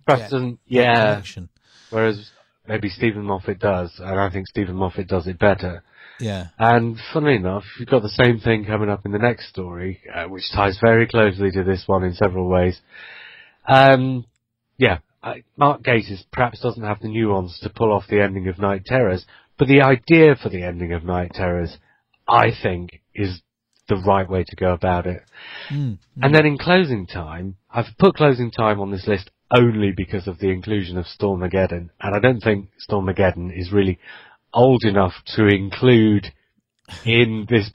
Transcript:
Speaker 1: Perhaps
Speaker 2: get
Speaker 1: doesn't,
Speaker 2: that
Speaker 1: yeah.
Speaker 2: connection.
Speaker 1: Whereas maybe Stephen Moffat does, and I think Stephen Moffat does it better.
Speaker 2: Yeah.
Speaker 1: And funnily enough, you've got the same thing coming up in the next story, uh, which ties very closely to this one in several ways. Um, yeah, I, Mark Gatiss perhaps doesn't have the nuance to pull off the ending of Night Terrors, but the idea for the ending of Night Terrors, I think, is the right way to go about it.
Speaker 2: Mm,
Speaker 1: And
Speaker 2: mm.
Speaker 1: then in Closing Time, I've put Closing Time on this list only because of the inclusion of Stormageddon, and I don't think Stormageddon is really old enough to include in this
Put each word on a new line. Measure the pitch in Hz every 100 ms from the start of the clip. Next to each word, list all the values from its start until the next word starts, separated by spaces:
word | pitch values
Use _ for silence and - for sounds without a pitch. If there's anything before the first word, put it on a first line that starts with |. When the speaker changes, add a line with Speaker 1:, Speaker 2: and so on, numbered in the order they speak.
Speaker 1:
Perhaps | - 131
Speaker 2:
get | 107
Speaker 1:
doesn't, | 135 127
Speaker 2:
that | 120 -
Speaker 1:
yeah. | 123 120 117 107
Speaker 2:
connection. | 104 95 - 87 _ _ _ _
Speaker 1:
Whereas | 113 110 104 107 _ _ _ -
maybe | 110 104
Stephen | - 117 104
Moffat | 101 95 101 95
does, | 104 92 87 -
and | 92 95
I | 98
think | 95 95
Stephen | - 95 92
Moffat | 92 - 92
does | 95 82
it | 90
better. | 104 92 90 87 - _ - -
Speaker 2:
Yeah. | 113 98 85 -
Speaker 1:
And | 113 120 117 117 -
funnily | 160 151 120
enough, | 90 98 - -
you've | 117
got | 131
the | 104
same | - 123 117
thing | 113 110
coming | 104 107 104
up | 98 104
in |
the | 101
next | 120 113 -
story, | - 90 87 92 92 -
uh, | -
which | 85 95 -
ties | - 101 92
very | 117 113 117
closely | 117 107 95 98
to | 95
this | 92 92 -
one | 95
in | 92
several | 87 101 92 90
ways. | 90 90 90 _ - - - - - - _ -
Um, | 135 135 135 131 127 - _ _ _ _ -
yeah, | 120 87 - _
I, | - - _ -
Mark | 143 139
Gatiss | 123 120 101 95 -
perhaps | - 120 -
doesn't | 127 117
have | 107 101
the | 110
nuance | 110 110 98 90 -
to | 95
pull | - 113
off | 101 -
the | 104
ending | 98 95 92
of | 87
Night | 101 98
Terrors, | 98 131 110 90 - _ _ -
but | 131
the | 139
idea | 135 131 - 165 156 135
for | 110
the | 90
ending | 90 87 87
of | 85
Night | 87 90 90
Terrors, | - 90 87 82 - _ _ _ _ -
I | 117 113 113
think, | 107 90 87 - _
is | - 101 90 _ _ _ _ -
the | 101
right | 98 98 95
way | 92
to | 87 -
go | 92
about | 90 92 87 87
it. | 90 - - - - -
Speaker 2:
Mm, | 143 139 98 _ -
Speaker 1:
And | 135
Speaker 2:
mm. | 156
Speaker 1:
then | 151
in | 139
Closing | 165 185 165 117 87
Time, | 90 78 82 95 92 _
I've | 120 113 -
put | - -
Closing | 151 123 120
Time | - 110 101
on | 98
this | 98 110
list | 101 - _ -
only | 123 120 107 101 92
because | 92 101 95
of | 82
the | 98
inclusion | 92 90 104 90 90
of | 85
Stormageddon, | - 101 95 90 95 92 87 87 -
and | 104
I | 101
don't | 123 120
think | 113 101 95 - -
Stormageddon | 104 95 92 92 87 87 90
is | 90
really | 101 95 90 - - - _ _
old | - 127 123
enough | 110 98 92 - - -
to | 104
include | 101 98 - 127 120 110 104 - - _ _ _ _ - -
in | 113 117 117 110 107
this | 117 104